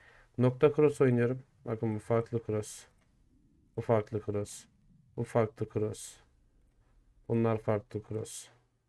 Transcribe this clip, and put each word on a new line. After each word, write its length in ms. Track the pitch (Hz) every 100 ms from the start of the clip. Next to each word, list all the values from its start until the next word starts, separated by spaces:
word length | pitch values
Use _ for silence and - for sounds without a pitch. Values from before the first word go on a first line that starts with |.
| - - _ -
Nokta 360 | 127 127 151
cross 280 | 147 147 143
oynuyorum. 420 | 135 120 120 131 - _ -
Bakın 300 | 110 113 107
bu 40 |
farklı 420 | - 117 113 113 -
cross. 420 | 107 107 - - _ _ _ _ _ _ _ _ -
Bu 40 |
farklı 400 | 117 110 107 104 -
cross. 400 | 104 104 - - _ _ - _ -
Bu 60 |
farklı 460 | 120 117 110 - 113
cross. 440 | 107 107 101 - - _ _ _ _ _ _ _ _ _ _ -
Bunlar 300 | 117 113 110
farklı 460 | 113 107 - 104 -
cross. 380 | 107 - - - _ _ _